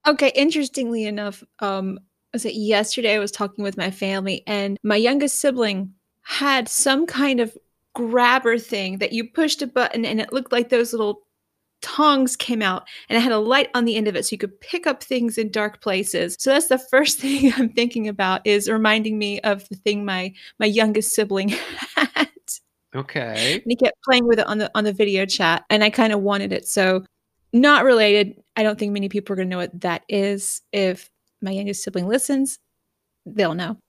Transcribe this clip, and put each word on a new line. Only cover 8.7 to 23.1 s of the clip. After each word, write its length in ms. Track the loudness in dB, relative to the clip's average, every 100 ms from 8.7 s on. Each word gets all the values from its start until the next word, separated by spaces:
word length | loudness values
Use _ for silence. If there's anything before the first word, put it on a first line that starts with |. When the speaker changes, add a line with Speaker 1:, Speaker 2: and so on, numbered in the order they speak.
| -6 -4 -4
Speaker 1:
that 140 | -4
you 140 | -4 -4
pushed 360 | -2 0 0
a 40 | -2
button 380 | 0 0 -2
and 140 | -2 -4
it 120 | -2
looked 180 | -6 -2
like 180 | -2 2
those 240 | 0 0
little 300 | -2 -2 -4 _ _ _ _ _ _
tongs 520 | -8 2 4 4 0
came 260 | -2 -4 -2
out, 260 | 0 -2 -10 -20 -2
and 80 | 0
it 40 |
had 100 | 2
a 40 | 2
light 320 | 2 2 2
on 100 | 0
the 100 | 0
end 120 | 0 -2
of 80 |
it 100 | -2
so 80 | -4
you 40 | -6
could 220 | -8 -8
pick 260 | -10 -4 -4
up 160 | -4
things 340 | -4 -2 -2 -2
in 140 | -4
dark 300 | -2 -4 -4
places. 540 | -4 -2 -2 -4 -4 -2
So 100 | 2
that's 180 | 2 4
the 120 | 0
first 400 | 4 4 4 0
<laughs> 20 |
thing 320 | -2 4 4
I'm 140 | 4 0
thinking 380 | 2 0 -2 -4
about, 340 | -2 0 0 2
is 220 | 2 2
reminding 480 | 2 4 2 0 -2
me 200 | -4 -2
of 260 | -2 -2 -6
the 60 |
thing 280 | -4 -2 -2
my, 280 | -2 -4 -6 -10 -20 _
my 60 |
youngest 480 | 0 2 2 2 0
sibling 360 | 0 0 0 0
<laughs> 460 | -4 -8 -12 -4
had. 340 | 0 0 0 -4 -4 -14 -14 _ _ _
Speaker 2:
Okay. 580 | -10 -6